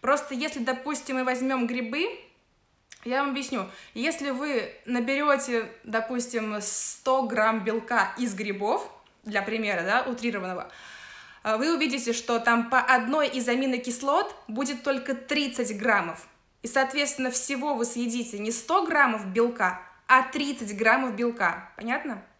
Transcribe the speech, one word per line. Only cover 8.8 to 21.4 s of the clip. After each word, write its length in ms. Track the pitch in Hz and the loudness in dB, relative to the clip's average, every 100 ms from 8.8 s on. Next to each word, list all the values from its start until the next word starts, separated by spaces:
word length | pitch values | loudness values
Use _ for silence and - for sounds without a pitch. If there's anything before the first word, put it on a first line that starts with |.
| - - _ _ | -2 -16 _ _
для 160 | - 208 | -4 -4
примера, 400 | 196 220 214 185 | -2 -2 -2 -2
да, 200 | 175 226 262 | 2 0 0
утрированного, 600 | 240 233 208 185 180 - - - - - - - - | -2 -4 -4 -6 -8 -10 -16 -18 -18 -18 -20 -20 -10
э, 140 | 208 220 | -2 0
вы 180 | 294 | 2
увидите, 380 | 330 302 262 233 | 2 0 0 0
что 260 | 233 - 233 | -2 0 2
там 320 | 233 233 233 | 4 4 4
по 80 | 262 | 2
одной 500 | - 254 233 302 294 | 6 4 4 0 0
из 200 | 254 240 | 0 0
аминокислот 880 | 240 269 247 247 233 277 359 392 - - | 0 0 -2 0 0 2 2 0 -6 -8
будет 340 | 220 269 262 | -2 -2 -2
только 320 | 285 269 269 | -2 -2 -2
тридцать 640 | 247 - 294 277 - 240 208 | -6 -2 -2 0 -2 -2 0
граммов. 500 | 226 202 170 160 - _ _ _ | 2 2 0 -8 -14 _ _ _
И, 40 | 233 | -2
соответственно, 640 | 269 262 285 285 - 254 | 2 2 2 0 0 0
всего 440 | 247 - 277 294 | 2 0 0 -2
вы 120 | 262 233 | 0 0
съедите 520 | 233 240 240 233 202 | -2 -2 -2 -4 -4
не 120 | 214 | -2
сто 340 | 233 - 320 | 0 2 2
граммов 420 | 330 311 254 214 196 | 4 4 4 2 -2
белка, 520 | 190 240 240 185 180 - - - | 2 2 2 0 -2 -12 -20 4
а 160 | 262 | 6
тридцать 540 | 262 - 285 277 214 202 | 6 -2 -2 -2 -6 2
граммов 380 | 220 254 262 | 4 4 2
белка. 560 | 208 240 233 | 0 -2 2